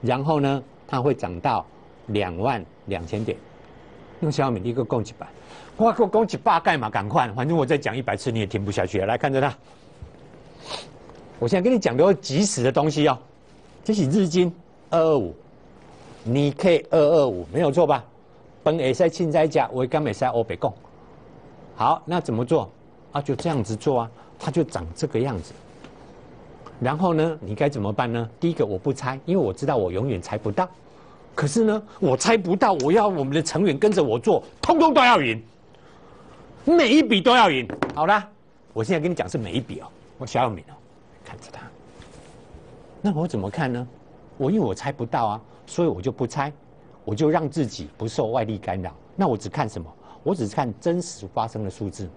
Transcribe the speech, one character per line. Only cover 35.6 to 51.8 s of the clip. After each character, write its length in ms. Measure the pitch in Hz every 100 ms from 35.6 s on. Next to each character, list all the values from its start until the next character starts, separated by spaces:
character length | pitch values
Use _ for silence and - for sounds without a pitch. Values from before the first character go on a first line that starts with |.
| - - - - - - - - - -
每 240 | - 339 262
一 160 | 285
笔 160 | 247 208
都 160 | 190 247
要 120 | 208
赢。 200 | 135 120 - -
好 100 | 143
啦， 240 | 160 214 196 - _ _ _
我 100 | -
现 100 | 110
在 60 | 175
跟 100 | 156
你 60 |
讲 140 | 175 90
是 100 | -
每 140 | 104
一 80 | 98
笔 180 | 113 95
哦， 80 | - - - -
我 80 | 127
小 160 | 123
有 80 | 123
名 140 | 95 -
哦， 40 | - - - - -
看 140 | - -
着 60 | -
它。 80 | - 117 - - - - - - - - - - - - -
那 140 | 208
我 140 | 156 170
怎 100 | 110
么 100 | 98
看 240 | 131 139
呢？ 140 | 120 123 - - - - -
我 120 | 139
因 100 | 214
为 60 | 135
我 80 |
猜 160 | 95 143
不 160 | 131 117
到 200 | 147 117
啊， 140 | 107 - - -
所 160 | -
以 60 | 170
我 120 | 110
就 120 | 127
不 140 | 120 120
猜， 260 | - 143 147 - - - -
我 120 | -
就 160 | 104 151
让 180 | 165 156
自 180 | 165 127
己 220 | - 73 -
不 100 | 110
受 200 | - 113
外 180 | 123
力 140 | 110 104
干 220 | - 95
扰。 120 | 90 - -
那 120 | - 190
我 80 |
只 140 | 110 101
看 180 | 139 120
什 140 | 104
么？ 100 | 80 - - -
我 120 | 143
只 120 | 185 107
看 260 | 123 131 98
真 220 | 170 170
实 260 | 170 - 95
发 160 | - 110
生 160 | 107
的 60 | 104
数 180 | -